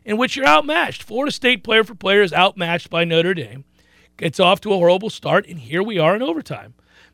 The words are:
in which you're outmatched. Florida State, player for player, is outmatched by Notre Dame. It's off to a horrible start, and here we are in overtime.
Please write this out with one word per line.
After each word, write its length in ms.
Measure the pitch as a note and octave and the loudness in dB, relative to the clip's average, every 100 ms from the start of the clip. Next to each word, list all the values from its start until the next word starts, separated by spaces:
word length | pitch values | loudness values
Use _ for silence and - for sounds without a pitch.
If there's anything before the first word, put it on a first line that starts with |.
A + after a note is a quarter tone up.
in 120 | - G#3+ | -6 -2
which 200 | B3 C#4 | -2 0
you're 100 | C#4 | 4
outmatched. 560 | D4+ D4 E4 D#4 - | 4 2 -2 -2 -6
Florida 280 | - A3+ C#4+ | -8 -4 -4
State, 320 | - B3 A#3+ | -2 -2 -2
player 220 | A3+ A3 | 0 0
for 100 | A3 | 0
player, 280 | G#3+ F#3+ G3+ | -4 0 2
is 100 | F#3+ | 2
outmatched 560 | D#3 G3 F#3+ E3+ E3+ - | 2 2 0 -4 -4 -4
by 160 | E3+ | -4
Notre 300 | E3+ E3 F3 | 0 0 0
Dame. 300 | F3 G#2+ C3+ - _ _ _ _ - | -4 -8 -16 -20 _ _ _ _ -8
It's 220 | E3 - | -6 2
off 200 | F3+ G3 | 2 2
to 100 | G#3+ | 0
a 40 | G3 | 2
horrible 340 | E3+ F#3+ G#3+ | 4 2 -2
start, 360 | - D3 F3 - | -8 0 0 -2
and 120 | E3+ | -12
here 240 | A#2 E3 | -6 -4
we 160 | G#3+ F#3+ | -2 0
are 180 | D#3 G#3 | 0 0
in 60 | |
overtime. 520 | C#4 D#4+ - A2 G#2 _ _ _ _ | -2 -6 -8 -14 -16 _ _ _ _